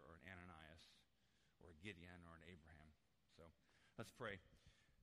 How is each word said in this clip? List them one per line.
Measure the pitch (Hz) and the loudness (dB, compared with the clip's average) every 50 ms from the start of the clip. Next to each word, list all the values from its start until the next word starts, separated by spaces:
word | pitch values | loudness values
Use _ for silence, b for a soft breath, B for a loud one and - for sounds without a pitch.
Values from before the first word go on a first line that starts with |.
| 69 | -2
or | 73 82 80 | -2 -4 0
an | 73 90 | 0 2
Ananias | 95 90 87 90 82 78 78 76 82 85 - - - - - - B B B B B B B B B - | 2 2 2 0 0 0 0 -2 -2 -4 -6 -8 -10 -12 -14 -18 B B B B B B B B B -8
or | - 87 | -6 -6
a | 82 76 | -2 2
Gideon | 90 107 92 85 85 90 90 87 85 85 | 4 4 4 4 0 0 0 -2 -2 -2
or | 82 82 | -4 -4
an | 80 | -4
Abraham. | 85 90 76 76 78 82 76 76 78 - - - - - - - - - | -4 -4 -4 -6 -6 -8 -6 -8 -10 -10 -14 -18 -20 -20 -20 -18 -12 -8
So | - 85 82 - B B B B B B B B - | -6 -6 -6 -8 B B B B B B B B 4
let's | 107 - - | 4 4 6
pray. | - 120 104 98 92 - - B B B B B B B B B B | 8 8 8 8 8 4 -2 B B B B B B B B B B